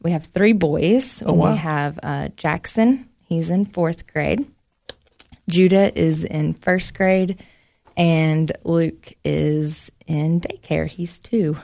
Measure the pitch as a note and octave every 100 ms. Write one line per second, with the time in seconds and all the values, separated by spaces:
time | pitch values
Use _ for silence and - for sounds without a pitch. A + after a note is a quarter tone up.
0 | E3+ E3+ - - G#3 A3 E3 D#3 D#3+ A#3+
1 | C4 - - E3+ F3 - D#3+ D3+ D3 D#3+
2 | - C#3+ C#3+ - D#3 D#3+ - - A3+ C4+
3 | - _ - E3 E3 F3+ G3+ - E3 E3+
4 | - - D3 A3 C#4 _ _ _ - -
5 | _ _ _ - - E3+ F#3 G3 G3 -
6 | E3 D#3 D#3+ D#3 D3+ D#3 - F#3 - -
7 | F#3+ F#3+ F#3 F#3 - _ _ _ _ -
8 | E3+ D#3+ D#3+ D#3 D#3+ - - E3 E3 D#3+
9 | - - - D3 D3+ D3+ D3+ D#3 - -
10 | - D#3 D#3 E3+ E3+ - - D#3+ D#3 -
11 | E3+ - - A#3 E3 D3+